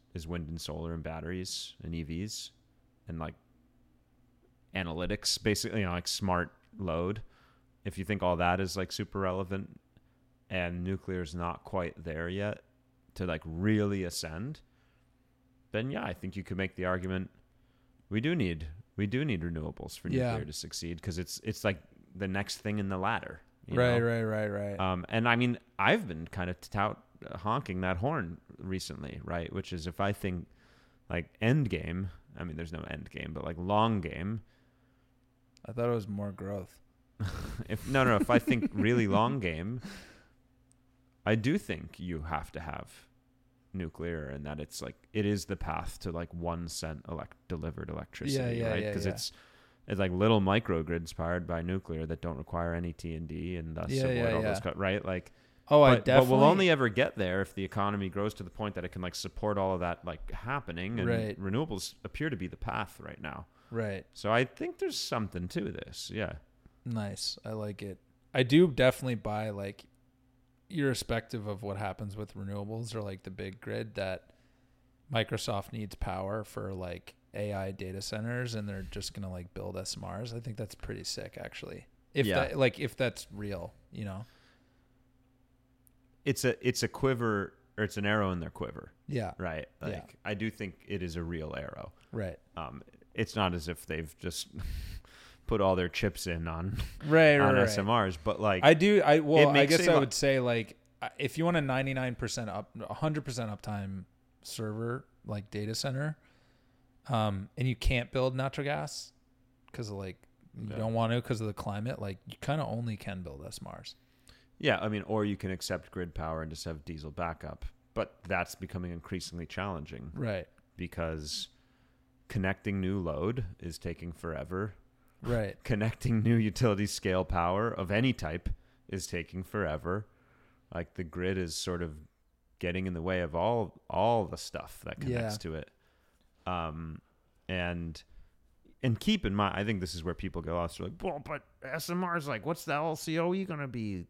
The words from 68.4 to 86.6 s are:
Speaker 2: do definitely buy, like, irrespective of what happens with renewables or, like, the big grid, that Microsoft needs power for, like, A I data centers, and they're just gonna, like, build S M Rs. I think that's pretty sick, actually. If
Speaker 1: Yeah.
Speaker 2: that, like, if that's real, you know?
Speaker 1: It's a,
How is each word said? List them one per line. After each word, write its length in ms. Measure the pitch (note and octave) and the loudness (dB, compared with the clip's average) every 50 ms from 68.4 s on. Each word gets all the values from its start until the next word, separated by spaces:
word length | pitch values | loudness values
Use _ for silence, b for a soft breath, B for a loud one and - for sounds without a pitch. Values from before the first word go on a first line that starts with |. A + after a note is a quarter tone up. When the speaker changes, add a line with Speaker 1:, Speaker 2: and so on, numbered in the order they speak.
| B2+ | 6
Speaker 2:
do 240 | A#2 C#3 E3 F#3 E3 | 8 8 8 8 8
definitely 480 | B2 B2+ B2+ B2+ - - C3+ B2+ A#2+ | 6 6 6 6 6 4 0 -2 -2
buy, 340 | G#2 - A2 G#2 G#2+ A2 A2 | -2 -2 -2 -2 -2 -2 -2
like, 360 | G2+ G2+ G2 G2+ G#2 - - - _ _ _ _ _ _ _ _ _ _ _ _ _ _ _ - | -4 -4 -6 -6 -8 -10 -16 -20 _ _ _ _ _ _ _ _ _ _ _ _ _ _ _ -6
irrespective 800 | - D#3 C#3+ C3+ A#2+ - - - A#2+ A2+ - - - A2+ G#2 G#2 | -2 2 2 2 2 0 0 -2 -2 -2 -2 -4 -6 -6 -4 -4
of 160 | G2+ F#2+ G2+ | -6 -4 -4
what 120 | G2+ F#2+ G2 | -4 -4 -2
happens 380 | G#2 F#2+ F#2 - A2 G2 G2 | -4 -4 -4 -6 -8 -8 -6
with 180 | G#2+ G#2 - - | -8 -10 -10 -8
renewables 600 | G2+ G2 G2 G2+ G2+ G2+ G#2 A2+ A2+ A#2+ G#2+ A2+ | -8 -8 -6 -6 -6 -6 -6 -6 -6 -6 -6 -6
or, 80 | A2 | -6
like, 220 | G#2 G2+ F#2+ F#2 - | -6 -6 -8 -10 -10
the 60 | F#2+ | -12
big 280 | F#2 G2+ G2 F#2+ F#2+ - | -10 -8 -8 -8 -10 -8
grid, 360 | - A2 G#2+ A2+ A2 A2 - | -8 -6 -4 -4 -4 -4 -4
that 340 | G2+ F#2+ F#2+ F#2 - - - b b b b b b b b b b b b _ _ _ - | -4 -2 -2 -4 -6 -8 -14 b b b b b b b b b b b b _ _ _ -2
Microsoft 600 | - A2+ A2 - A#2 A2 - - G#2+ G2+ - - | -2 0 0 0 -2 -4 -2 -2 -2 -2 -4 -6
needs 240 | A#2+ A2+ G#2+ F#2 - | -8 -8 -8 -8 -6
power 480 | - - G2+ F2+ F#2 F#2+ G2 G#2+ A2 G#2 | -6 -4 -4 -2 -2 -2 -2 -4 -4 -6
for, 280 | - - A2 G2+ F#2+ G2 | -6 -8 -8 -6 -6 -6
like, 420 | F2+ F#2 F2 F2 F2 - - - _ _ _ - | -6 -6 -8 -8 -10 -12 -16 -20 _ _ _ -6
A 180 | G2+ G#2 G#2 G2+ | -4 -4 -2 -2
I 180 | F#2+ F#2+ G2 | -2 -4 -4
data 280 | F#2+ F#2+ F#2+ F#2 F#2+ G2 | -6 -6 -8 -8 -6 -6
centers, 540 | - - A2 G#2+ A2 A#2 B2 B2 B2+ A#2 A2+ | -6 -6 -6 -4 -4 -2 -2 -2 -2 -4 -4
and 140 | G#2+ G#2 G#2 | -4 -4 -4
they're 160 | G2 F#2+ F#2 | -6 -6 -8
just 300 | - - G#2 - - - | -8 -8 -8 -8 -8 -8
gonna, 180 | G#2 G2 F#2 | -8 -8 -6
like, 200 | F2+ F2+ F2 F2+ | -8 -8 -10 -10
build 240 | - F#2+ G2 F#2+ F#2 | -10 -8 -8 -6 -6
S 200 | F#2 F#2+ - - | -6 -6 -6 -8
M 80 | G2+ G2 F#2 | -8 -8 -8
Rs. 240 | F2+ G2+ B2 A#2 | -6 -8 -8 -8
I 60 | A2+ A#2+ | -8 -8
think 180 | A#2 B2+ G#2+ | -8 -8 -6
that's 200 | - A2 - - | -6 -8 -8 -10
pretty 260 | - - - G#2 G2 | -10 -8 -8 -8 -6
sick, 340 | - - - - - - - | -6 -6 -8 -8 -8 -10 -10
actually. 520 | - - - - - - - - - - - _ _ _ _ - | -12 -12 -10 -10 -12 -12 -12 -12 -12 -14 -18 _ _ _ _ 2
If 100 | C3+ B2+ | 4 4
Speaker 1:
Yeah. 120 | D3 F#3 F3 C#3 | 6 4 4 4
Speaker 2:
that, 100 | B2+ A#2 | 2 4
like, 220 | C#3+ C3 B2 - - | 4 4 4 4 0
if 180 | C#3+ B2 - | -4 -4 0
that's 300 | - C3 A#2 - - - - | 0 0 0 0 -4 -10 -12
real, 420 | G2+ G2+ G#2 G2+ G2 F2 E2+ - - - - _ | -8 -6 -6 -4 -4 -6 -6 -10 -12 -16 -20 _
you 140 | - - G#2+ | -10 -8 -6
know? 220 | G2 F#2 G2 A2+ b b b b b b b b b b b b b _ _ _ _ _ _ _ _ _ _ _ _ _ _ _ _ _ _ _ _ _ _ _ _ _ _ - | -6 -6 -8 -10 b b b b b b b b b b b b b _ _ _ _ _ _ _ _ _ _ _ _ _ _ _ _ _ _ _ _ _ _ _ _ _ _ 0
Speaker 1:
It's 200 | - A#2+ - - | 0 0 2 2
a, 120 | B2 - - | 2 2 2